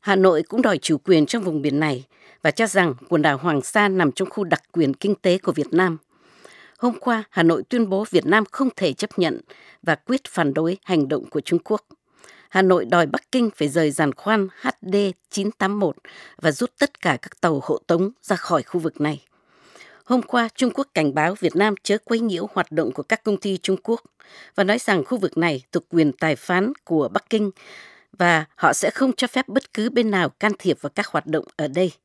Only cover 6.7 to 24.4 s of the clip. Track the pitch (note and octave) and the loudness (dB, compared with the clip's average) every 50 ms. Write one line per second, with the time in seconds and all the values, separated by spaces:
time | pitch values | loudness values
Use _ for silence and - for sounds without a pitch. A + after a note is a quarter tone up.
6.7 | _ _ - B3 A3+ - - B3 A#3 A3 G#3+ _ - G3 E3 E3 E3 C3 - _ | _ _ -4 -4 -4 -2 -4 -2 -2 -2 -4 _ 0 4 4 4 4 2 0 _
7.7 | - A#3+ A3+ G3 F#3+ F#3+ G#3+ - - F3 - C#3 F3+ A3 G#3+ - - - C4+ B3+ | -2 -2 0 0 -2 -4 -4 0 0 0 2 4 2 2 2 0 -4 -2 -2 -2
8.7 | - - G3 D#3+ B2+ - - - - - F3+ D#3+ - - - _ - - - - | -2 -2 -4 -4 -2 -4 -8 -6 -2 -2 0 0 -2 -6 -12 _ -20 -20 -20 -20
9.7 | - _ - E3+ D#3 - _ - B3 C4 _ - - - E3 C#3+ C#3 D#3+ D#3+ E3 | -20 _ -2 -2 -2 -2 _ -4 -4 -4 _ -6 -2 -2 -2 0 0 0 -2 -2
10.7 | F#3+ G3 _ - F3+ D#3 C#3+ C3 D3+ D3 - - - D3+ C3+ - E3+ E3+ - - | -4 -6 _ -2 0 0 2 0 -2 -4 -4 -6 -8 -8 -4 -2 -2 -2 -2 -2
11.7 | G#3+ G#3 _ _ - _ _ _ _ _ - - - - - _ - F#3+ F#3+ F#3 | -4 -4 _ _ -20 _ _ _ _ _ -20 -20 -20 -20 -20 _ 0 2 4 4
12.7 | F#3 F3 F#2 A2+ F3+ F3 E3 C#3 - - _ _ - B3+ A#3+ A3 - - D#3 C#3+ | 4 2 2 2 2 2 2 2 -2 -6 _ _ -2 0 0 0 -2 -2 -4 -2
13.7 | C3+ E3+ D#3+ D3+ C#3 - D#3+ C#3+ B2+ - - G3+ A3 G#3+ G3 F#3+ - - - B3+ | 0 0 0 0 0 0 -2 -2 -2 -4 -2 -2 0 0 0 -2 -6 -8 -8 -8
14.7 | - _ - F#3 F#3 G3+ G3+ F#3+ F3+ _ _ _ - - G3 G#3 A3 _ G3+ F#3+ | -8 _ -6 -2 -2 0 0 -2 -4 _ _ _ -8 -4 -4 -4 -4 _ -4 -2
15.7 | G3+ G#3 G3+ E3 C3+ - _ - - - - - - - - E3 C#3+ - A#3+ B3 | 0 0 -2 -2 -2 -4 _ -20 -20 -20 -20 -20 -20 -2 -2 -2 0 0 -4 -6
16.7 | _ _ C#4 C#4+ _ - - F3 C#3+ A#2+ - - - _ - E3+ D#3 C#3 - - | _ _ -2 -2 _ -4 -2 -2 -2 -2 -4 -16 -10 _ -2 0 0 0 -2 -4
17.7 | D3 - _ - F3 E3+ F#3 G3+ B3 _ _ - G3+ E3+ - - F3+ D3+ B2 - | -4 -4 _ 0 0 0 0 -2 -4 _ _ -4 -4 -4 -2 -2 -2 -2 -2 -2
18.7 | - F3+ D#3+ E3 - - D3 D3+ D3+ C#3 _ _ _ _ _ _ _ _ _ _ | -6 -4 -4 -4 -4 -2 -2 -2 -2 -6 _ _ _ _ _ _ _ _ _ _
19.7 | _ - - - - _ _ - B3 B3+ A3 - - B3 A#3 A3+ _ - C4 A#3+ | _ -20 -20 -20 -20 _ _ 0 0 0 0 0 0 0 0 0 _ -2 -2 -2
20.7 | - - C#4 _ _ E3 D#3 C#3+ C3+ D3+ D3+ E3+ F#3+ - - E3 - E3 G3+ G#3+ | 0 -4 -6 _ _ 0 0 2 2 0 0 0 -2 0 -2 -2 2 2 2 2
21.7 | G3+ - _ - G3 G#3+ _ - A#3 A3+ A#3 A3+ F#3 E3 F#3+ G#3 - G3+ E3+ - | 0 -4 _ -2 -2 -2 _ -2 -2 -2 -2 -2 -4 -4 -6 -6 -4 -4 -4 -2
22.7 | D#3 D#3+ D#3 - - - C#3 _ A3 A3+ _ A3 G3+ G3 - G3+ F#3+ F3+ - - | -2 -2 -2 -2 -4 -8 -4 _ -4 -2 _ -2 -2 -2 -2 -4 -4 -4 -2 -4
23.7 | F#3+ F#3 _ - A#3 A3+ _ _ _ _ - - - - | -4 -2 _ -4 -4 -4 _ _ _ _ -20 -20 -20 -20